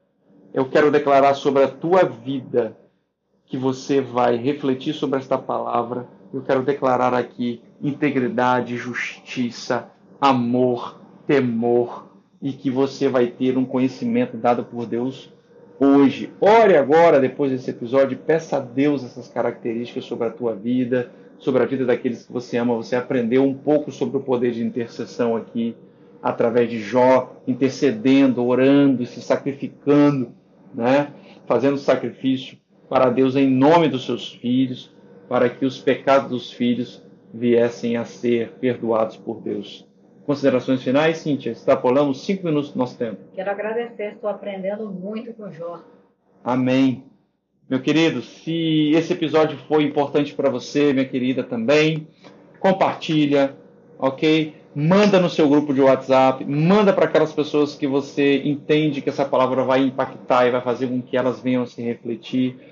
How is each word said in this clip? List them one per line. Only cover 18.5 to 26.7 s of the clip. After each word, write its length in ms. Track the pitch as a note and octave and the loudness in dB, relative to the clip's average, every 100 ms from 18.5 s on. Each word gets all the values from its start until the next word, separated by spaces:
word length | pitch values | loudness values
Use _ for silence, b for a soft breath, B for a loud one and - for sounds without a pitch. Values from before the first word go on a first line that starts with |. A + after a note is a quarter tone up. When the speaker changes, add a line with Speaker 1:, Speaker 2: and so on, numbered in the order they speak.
| D3 | -6
Speaker 1:
a 20 | |
Deus 440 | B2+ B2 C#3+ C#3+ | -6 0 0 0
essas 240 | B2 B2+ A#2 | -4 -16 -12
características 800 | - A#2 A#2 B2 A#2 A#2+ - - | -4 -4 -4 -6 -6 -6 -10 -10
sobre 220 | A#2 A2+ | -6 -6
a 40 | |
tua 240 | A2+ A#2+ G#2 | -4 -6 -6
vida, 560 | A2 B2+ B2 B2+ A#2+ B B - | -4 -2 0 -2 -4 B B -10
sobre 260 | - B2+ | -2 0
a 20 | A#2+ | 0
vida 200 | C3+ B2 | -2 0
daqueles 400 | A#2+ B2+ A#2 - | 0 -2 -8 -10
que 80 | |
você 240 | A#2+ A#2+ B2 | -10 -6 -4
ama. 180 | A#2+ A#2 | -2 -2
Você 200 | A2 B2 | -2 -4
aprendeu 480 | B2 C3 A2+ B2+ | -2 -4 0 2
um 100 | C#3 | 2
pouco 380 | C3+ - D3+ D3 | 0 0 0 0
sobre 260 | - B2+ C3 | -6 -4 -4
o 40 | |
poder 300 | C3+ B2 B2 | -2 -2 0
de 120 | A2+ | -2
intercessão 720 | A#2 A#2 A#2 - A2+ - A#2+ A2+ | -4 -4 -8 -10 -12 -4 -2 -2
aqui, 400 | G2 A#2+ A#2 A2+ B B B B | -6 -6 -6 -6 B B B B
através 480 | B2+ A#2+ A#2+ A#2 A#2 | -6 0 0 2 0